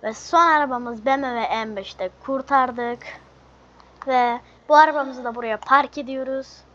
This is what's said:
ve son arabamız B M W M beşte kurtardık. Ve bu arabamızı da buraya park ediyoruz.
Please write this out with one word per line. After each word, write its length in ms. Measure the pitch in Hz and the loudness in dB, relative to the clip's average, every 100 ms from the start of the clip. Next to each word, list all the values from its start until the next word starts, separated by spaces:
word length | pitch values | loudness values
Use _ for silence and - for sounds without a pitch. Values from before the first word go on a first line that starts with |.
ve 120 | 214 | -8
son 320 | 220 - 339 339 | -10 0 4 4
arabamız 600 | 302 294 247 240 233 214 | 4 2 -4 -8 -6 0
B 100 | 269 | 0
M 60 | |
W 420 | 269 240 226 214 | 0 -4 -2 -2
M 120 | 220 208 | -4 -8
beşte 340 | 196 - 185 _ - | -12 -8 -10 _ -6
kurtardık. 800 | 269 262 277 254 240 240 240 - - - _ _ _ _ _ - _ - | -6 0 2 2 -2 -6 -6 -12 -18 -20 _ _ _ _ _ -20 _ 0
Ve 340 | 254 240 240 - _ - | 2 2 -2 -8 _ 4
bu 80 | 294 | 6
arabamızı 480 | 311 302 269 254 | 8 4 -6 -8
da 100 | 240 | -10
buraya 220 | 233 233 214 | -8 -6 -6
park 420 | - 208 269 - | 2 2 2 -6
ediyoruz. 580 | 254 262 262 269 269 - _ | -10 -8 -6 -8 -10 -18 _